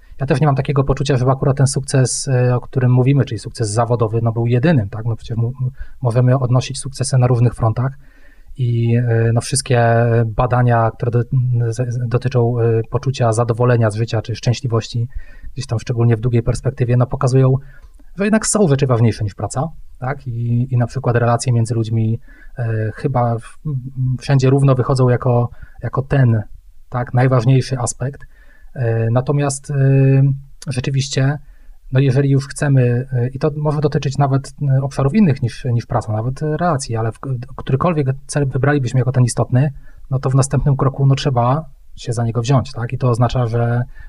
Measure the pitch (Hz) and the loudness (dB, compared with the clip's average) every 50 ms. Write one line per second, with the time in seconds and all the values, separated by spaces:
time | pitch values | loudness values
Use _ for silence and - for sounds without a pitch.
0 | - - - - 139 - 160 131 156 147 139 131 131 - 139 139 135 143 135 - | -20 -16 -10 -6 -2 0 0 2 2 2 2 0 0 0 0 0 2 0 0 0
1 | 135 147 139 123 127 135 131 139 - 139 135 139 135 135 - 135 135 - - 135 | 0 0 0 2 2 2 0 2 2 0 2 2 2 2 0 -2 -4 0 2 2
2 | 127 - - - - 139 131 123 123 123 123 120 - - - 135 123 123 123 127 | 2 2 -2 -4 -4 0 0 2 2 2 0 0 -2 -4 -2 0 2 4 4 4
3 | 123 131 143 135 120 - 117 98 - - - - 113 104 104 117 117 117 123 113 | 4 4 4 2 2 0 -4 -8 -10 -8 -6 -6 -4 -2 0 0 0 2 0 0
4 | 117 104 110 117 113 117 110 117 117 120 120 123 123 175 165 131 101 98 - 107 | 0 0 0 0 0 0 0 0 0 2 2 2 4 4 4 2 2 -2 -4 -6
5 | 104 117 113 - - - 113 113 117 120 127 - 127 127 - - - - - - | -6 -4 -6 -6 -6 -6 -4 -2 -2 -2 -4 -4 -6 -6 -6 -8 -10 -12 -8 -4
6 | 127 120 110 127 123 123 127 135 127 113 127 127 - - 131 - - 135 - - | -2 0 2 4 4 4 4 2 2 2 2 0 0 -2 -6 -8 -10 -8 -6 -6
7 | 123 - 135 127 123 120 127 117 123 117 - - 123 110 110 123 123 131 135 - | -4 0 2 2 4 4 4 4 2 2 2 0 -2 0 0 0 -2 -4 -6 -10
8 | - - - - - - - - - - - - 123 117 120 117 117 117 117 120 | -16 -20 -20 -20 -20 -20 -20 -20 -20 -12 -6 -4 -2 0 0 0 2 2 2 2
9 | 123 117 113 113 113 117 117 120 - - 135 - - - 123 117 117 117 117 117 | 2 2 2 2 2 2 2 0 0 -2 -4 -4 0 0 2 4 4 4 4 4
10 | 120 117 113 117 117 113 101 - 127 113 120 123 123 120 120 117 113 110 - - | 4 4 4 2 2 0 0 -2 0 2 2 2 4 4 4 4 2 0 0 -2
11 | - 113 110 120 117 - 139 131 123 127 120 117 120 117 113 127 127 120 117 123 | -2 0 0 0 0 0 0 0 2 2 0 0 0 -2 -2 -4 -4 -4 -4 -4
12 | 123 117 123 120 - 123 - 123 117 117 123 117 113 117 113 113 110 - - 117 | -2 -2 -2 -2 -2 0 0 2 2 2 2 2 2 2 2 0 0 -2 -4 -4
13 | - 131 131 - 123 113 107 117 120 113 113 117 123 123 120 117 113 107 101 110 | -2 -2 -2 0 0 2 2 2 0 0 0 2 2 2 4 4 2 2 0 -2
14 | 117 - - 110 - - 107 - - 123 117 - - 117 113 113 - - - 117 | -2 -2 -2 -4 -4 -4 -6 -4 0 -2 0 0 -2 -2 -2 -2 -2 -2 -4 -6
15 | 120 - - - - - - - - - - 127 - - 117 110 - - 120 117 | -6 -6 -6 -8 -10 -10 -14 -14 -14 -12 -10 -10 -8 -6 -6 -4 -4 -4 -2 0
16 | 117 120 117 107 113 127 117 117 - 127 135 - - 123 - - 127 117 123 123 | 2 2 2 2 0 0 0 0 0 0 -2 -2 -2 -4 -4 -2 -2 0 2 2
17 | 123 - - 131 139 127 127 131 131 131 131 135 - - - - - - - - | 0 0 -2 -2 0 2 4 4 4 4 2 0 -2 -8 -18 -20 -20 -20 -20 -20
18 | - - - 180 196 214 220 220 - - - - 208 147 139 135 139 127 120 110 | -20 -12 -6 -4 0 2 2 0 0 0 0 2 2 2 2 2 2 2 4 4
19 | 117 110 - - 110 98 - - 107 98 - 123 156 165 - - - - - - | 4 2 2 0 -4 -6 -6 -6 -8 -6 -4 -4 -4 -4 -6 -12 -16 -16 -14 -8
20 | 123 131 143 139 - 127 113 117 117 117 120 120 123 135 127 120 120 - - 127 | -6 -6 -6 -6 -8 -8 -6 -4 -2 0 0 0 0 0 0 0 0 0 -2 -4
21 | - 123 117 120 117 117 117 117 - 131 120 117 113 110 117 113 113 110 113 113 | -2 0 2 2 2 2 2 2 0 0 2 2 2 0 0 -2 -2 0 0 0
22 | 110 110 113 - - - - - - - - - 117 113 113 110 110 107 - - | 0 0 -2 -4 -6 -12 -20 -20 -20 -14 -10 -6 -6 -4 -2 -2 -4 -4 -4 -4
23 | - 143 127 123 120 117 117 110 - - - - - 151 139 123 123 135 - 131 | -4 -2 0 0 0 0 -2 -4 -6 -12 -16 -12 -8 -6 -6 -6 -8 -8 -6 -4
24 | 127 127 127 117 - - 139 135 135 131 135 139 139 139 131 127 117 - 139 127 | -2 -2 -4 -4 0 2 2 4 4 4 4 4 4 4 4 2 2 0 2 2
25 | 127 123 123 - - 127 120 120 117 - - - - - - - - 120 - 131 | 2 2 2 2 2 2 2 2 0 -2 -4 -10 -18 -18 -14 -10 -10 -6 -4 -4
26 | 135 - 143 139 131 117 113 107 104 - - - - - - - - - - 123 | -4 0 2 4 4 4 4 2 -2 -6 -12 -18 -20 -20 -20 -20 -14 -10 -8 -8
27 | 120 - 123 123 131 131 131 123 110 131 135 127 - - 131 123 120 - - - | -4 -2 0 2 2 4 4 2 4 4 4 2 2 0 -4 -4 -4 -4 -4 -6
28 | 127 139 139 - - - - - - - - - - - - 139 120 113 113 113 | -6 -8 -8 -10 -16 -20 -20 -20 -20 -20 -20 -20 -20 -12 -6 -4 -2 0 0 0
29 | 113 113 120 127 127 156 143 143 143 139 135 - - - 143 135 135 135 135 135 | 0 2 0 0 0 0 0 0 0 -2 -4 -6 -6 -4 0 2 4 4 6 6
30 | 135 135 135 135 139 139 135 135 - - - - - 156 120 123 - 147 139 135 | 6 6 6 6 4 4 2 -2 -6 -14 -18 -12 -10 -8 -6 -4 -4 -2 -2 -2
31 | 135 - - 139 135 139 147 139 - - - - - - - - - - 131 131 | -2 -2 0 0 0 0 0 -2 -8 -16 -20 -20 -20 -20 -20 -20 -8 -2 0 2
32 | 139 135 120 139 143 135 139 135 135 - - - 151 143 139 131 123 120 120 120 | 2 4 2 2 2 4 2 2 0 -2 -6 -4 0 2 4 4 4 4 2 0
33 | 131 - 131 120 120 127 131 131 156 151 147 151 151 151 143 151 143 147 - 147 | -2 -2 -2 -2 -2 -2 -2 -2 -2 -2 -2 -2 -2 -2 0 0 0 0 0 0
34 | - 139 135 139 143 139 135 135 - - - - 147 135 135 131 135 135 - - | -2 -2 0 0 0 2 0 0 -2 -6 -8 -4 0 0 2 2 0 -2 -2 0
35 | 135 139 160 220 208 156 - - 120 113 - - - 123 117 117 - - - 110 | 0 2 4 4 4 4 4 2 -2 -6 -4 -4 -4 -2 -2 -2 -2 -2 -2 -2
36 | - 110 107 110 117 127 131 - 156 151 151 151 175 180 151 135 - 117 113 110 | -2 -2 -4 -2 -2 -4 -4 -4 -4 -4 -2 0 0 0 0 -2 -4 -4 -4 -4
37 | 113 110 - - - 135 127 117 127 - - - - - 131 131 156 180 165 151 | -4 -4 -6 -6 -8 -6 -6 -6 -8 -10 -12 -10 -4 -2 0 0 2 0 0 0
38 | 135 131 131 - - - - 147 143 131 - 127 123 143 147 147 127 113 - 127 | 0 -2 -2 -4 -6 -6 -2 -2 -2 0 -2 -2 0 0 0 0 0 0 0 0
39 | 117 127 - 123 123 117 - - - - 127 127 147 151 - - - - - - | 0 2 2 2 2 2 2 -2 -2 0 2 2 2 0 -2 -6 -14 -18 -18 -16
40 | - - 131 131 - 135 131 135 131 - - 131 - 147 131 131 - 131 - - | -8 -6 -6 -4 -2 0 2 2 2 2 0 0 2 2 2 2 0 0 0 2
41 | 139 135 135 139 - 151 123 120 117 123 135 160 160 - - - - - - - | 2 2 2 2 0 0 0 2 2 2 0 -2 -4 -8 -14 -20 -20 -20 -18 -10
42 | - 127 113 120 117 117 107 120 113 131 139 127 - - - 110 120 127 127 127 | -8 -6 -4 -2 -2 -2 -2 -2 0 2 2 2 0 -2 -6 -8 -8 -6 -4 -2
43 | 135 123 117 113 123 113 - 127 120 110 117 120 117 117 120 120 120 - - - | 0 0 2 2 0 0 0 0 -2 0 0 0 0 0 0 -2 -4 -6 -8 -16
44 | - | -16